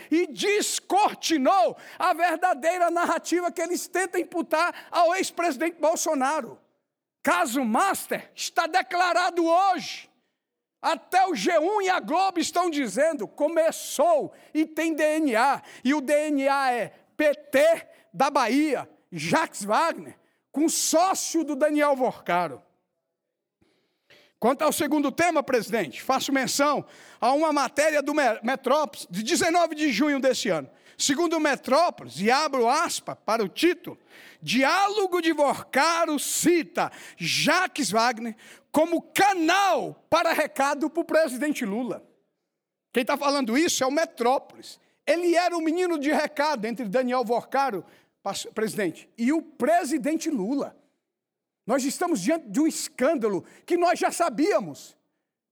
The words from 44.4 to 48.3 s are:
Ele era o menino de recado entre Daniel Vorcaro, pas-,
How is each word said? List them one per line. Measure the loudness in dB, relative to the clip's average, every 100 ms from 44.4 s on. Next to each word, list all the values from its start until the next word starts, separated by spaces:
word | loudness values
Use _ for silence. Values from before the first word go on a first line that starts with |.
| -4 -18 -20 -20 _ _ -2
Ele | 0 2
era | 2 2
o | 0
menino | -2 0 0 -2
de | 0
recado | 0 -2 -2 -2 -2
entre | -6 -6 -2
Daniel | -2 0 -2 0
Vorcaro, | -2 -2 -2 0 -4 -10 _ _ _
pas-, | -8